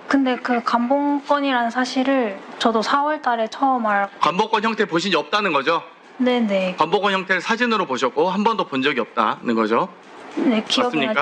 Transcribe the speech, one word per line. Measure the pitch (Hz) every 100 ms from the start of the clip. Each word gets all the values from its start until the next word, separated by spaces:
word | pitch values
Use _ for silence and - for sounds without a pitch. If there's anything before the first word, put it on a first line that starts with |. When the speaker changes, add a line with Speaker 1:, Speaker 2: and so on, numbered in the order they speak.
| -
Speaker 1:
근데 | 277 262 240
그 | - 240
관봉권이라는 | - 240 240 285 285 285 277 285 277 247 233
사실을 | 247 254 269 254 269 220 196 - -
저도 | 240 220
사월 | 208 285 294 302
달에 | 269 233 220
처음 | - 269 262 220
알- | 202 196 -
Speaker 2:
관봉권 | 151 175 214 214
형태 | 226 214 202
보신 | 170 190
적 | 160
없다는 | 147 214 202
거죠? | 143 135 165 - - - -
Speaker 1:
네네. | 247 247 220 196 185 180
Speaker 2:
관봉권 | 156 202 202
형태를 | 190 185 185
사진으로 | - 226 240 214 156
보셨고, | 123 127 139 180
한 | 190
번도 | 214 208 175
본 | 135
적이 | 135 127
없다는 | 107 - 110 131 120
거죠? | 113 107 117 185 - - - - -
Speaker 1:
네, | - 220 -
기억이 | - 247 240
Speaker 2:
맞습니까? | 254
Speaker 1:
나지 | 214